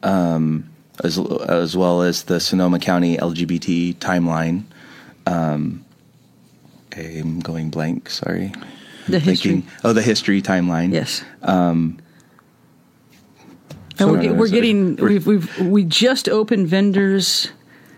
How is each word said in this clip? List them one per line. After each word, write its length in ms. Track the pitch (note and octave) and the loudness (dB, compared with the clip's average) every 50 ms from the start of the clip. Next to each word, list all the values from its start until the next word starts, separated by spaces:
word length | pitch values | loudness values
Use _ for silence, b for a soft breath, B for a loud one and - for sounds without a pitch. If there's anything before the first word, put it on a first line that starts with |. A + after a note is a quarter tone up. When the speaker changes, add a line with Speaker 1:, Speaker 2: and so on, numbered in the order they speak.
| - | -2
Speaker 1:
Um, 680 | F#2+ F#2+ F#2 F2 E2+ E2 D#2+ D#2+ D#2 D#2 D#2 D#2 - - - _ _ _ - - | 0 2 2 2 2 0 0 0 0 -2 -4 -6 -10 -16 -20 _ _ _ -6 -6
as, 140 | E2+ D#2+ F2+ | -4 -2 -2
as 580 | - - - - - - E2+ E2+ E2+ E2 E2+ | -4 -2 -4 -4 -2 0 0 0 0 -2 -2
well 240 | F#2 F#2 F2+ F2 F2 | 0 2 2 2 2
as 220 | F2 F2 E2+ - - | 2 0 0 -2 -4
the 180 | - F#2 E2+ | -2 -2 -2
Sonoma 380 | - - - F#2 F#2 F2+ F2+ F2+ | -2 -2 0 0 2 2 0 0
County 400 | - - F#2 F2 F2 E2+ E2+ - | 0 0 0 2 2 0 0 0
L 140 | - E2+ E2 | -2 -4 -4
G 120 | E2 F2 | -4 -4
B 140 | D#2 F2+ E2 | -4 -4 -4
T 360 | - - F2 E2+ F2 F2 E2+ - | -2 -2 -2 0 -2 -2 -4 -6
timeline, 640 | - - F#2 F2 E2+ E2 D#2+ D#2+ D#2+ E2 E2 F#2 G#2+ B B B B B B B B B B B _ | -4 -2 -2 0 0 0 0 -2 -2 -2 -4 -4 -6 B B B B B B B B B B B _
um, 580 | F2 F2 E2+ D#2+ D#2 D2+ D2+ D2+ E2 E2 - - _ _ _ _ _ _ _ _ _ _ _ _ _ _ _ - - - _ _ _ - | -4 -2 -2 -2 -2 -2 -4 -4 -6 -8 -10 -14 _ _ _ _ _ _ _ _ _ _ _ _ _ _ _ -20 -20 -20 _ _ _ -16
I'm 440 | - D#2+ D#2+ D#2+ D#2+ D#2 D#2+ D#2+ E2+ | -14 -14 -12 -10 -8 -6 -6 -6 -6
going 300 | D#2+ - E2 E2 D#2+ D#2 | -6 -6 -6 -6 -6 -6
blank, 380 | D2+ E2 D#2 D#2+ - - - - | -4 -4 -4 -4 -4 -6 -8 -10
sorry. 420 | - - - - F2 F2+ F#2 G2 B B B B B B B B B B B - | -10 -8 -6 -4 -4 -4 -4 -6 B B B B B B B B B B B -2
Speaker 2:
The 100 | F#3 F3+ | 0 2
history. 320 | C#3+ F#3 F#3 F3+ - G3 - | 2 2 2 2 2 0 0
Speaker 1:
Thinking, 180 | F#2 F2 B B B - | 0 -2 B B B 0
oh, 80 | A#2 A2+ | 2 2
the 100 | A2 G#2+ | 2 2
history 380 | A#2 G#2+ - - - G2 G2 F#2+ | 2 0 0 2 2 0 2 2
timeline. 500 | - F#2+ F#2 F2 F2 E2+ E2 E2+ F2+ F2 | 0 0 0 0 0 0 0 0 0 0
Speaker 2:
Yes. 300 | D#2+ C#2+ - - - - - - - - | -2 -2 -4 -6 -10 -12 -14 -18 -8 -2
Speaker 1:
Um, 560 | - F#2+ F2+ F2+ F2 E2 E2 E2 D#2+ D#2+ - b b b b b b b b _ _ _ _ _ _ _ _ _ _ _ _ _ _ _ _ _ _ _ _ - - - - _ - - - - - - - | 0 2 4 4 4 2 2 0 0 -4 -6 b b b b b b b b _ _ _ _ _ _ _ _ _ _ _ _ _ _ _ _ _ _ _ _ -20 -20 -20 -20 _ -20 -20 -20 -20 -10 -2 0
Speaker 2:
And 120 | G3 F3 | 2 4
we're 120 | D#3+ F#3 - | 4 4 2
Speaker 1:
so 60 | - | 2
Speaker 2:
ge-, 80 | - | 2
we're 100 | - A3+ A3 | 2 2 4
Speaker 1:
sorry. 120 | F#3+ A#3 | 4 2
Speaker 2:
getting, 360 | A#3 A#3 G#3+ G3+ G3 F3+ - | 4 4 4 2 2 2 0
Speaker 1:
We're 120 | - - G#3 | 2 2 2
Speaker 2:
we've, 180 | G#3 G3 D#3 | 2 2 2
we've, 320 | F3 G#3+ G3+ E3 - - - | 2 2 2 2 -2 -4 -2
we 240 | F#3 F3 G3 G#3 G3 | 0 2 4 4 2
just 440 | E3 D#3 - A3 B3 C4 - - - | 2 2 2 2 2 2 0 0 0
opened 400 | - G#3+ A3 G#3+ A#3+ G3 F#3+ D#3+ | 0 0 0 2 0 0 2 2
vendors 800 | F3 F#3+ G3 G3+ F#3+ G3 G3+ F#3+ G3 G3 F3 - - - - - B B B B B B B B B | 2 2 4 4 4 2 2 2 2 2 0 0 -2 -2 -4 -6 B B B B B B B B B